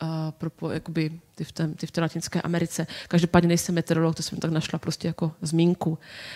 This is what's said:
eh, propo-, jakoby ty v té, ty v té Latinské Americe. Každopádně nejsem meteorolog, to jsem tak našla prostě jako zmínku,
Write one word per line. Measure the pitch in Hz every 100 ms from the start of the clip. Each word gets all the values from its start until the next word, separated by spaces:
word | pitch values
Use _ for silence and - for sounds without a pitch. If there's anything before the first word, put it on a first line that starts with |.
eh, | 160 160 156
propo-, | 156 165 - 165
jakoby | 151 156 160 156 165 -
ty | -
v | 160
té, | - 160
ty | 151 170
v |
té | -
Latinské | 160 165 - 175
Americe. | 165 170 165 - 160 - -
Každopádně | 175 170 175 170
nejsem | 170 -
meteorolog, | 170 160 165 165 160
to |
jsem | 160 180
tak | 165
našla | 160 - 160
prostě | - - 170
jako | 165 165 -
zmínku, | 160 165 170 180 160 160 - - -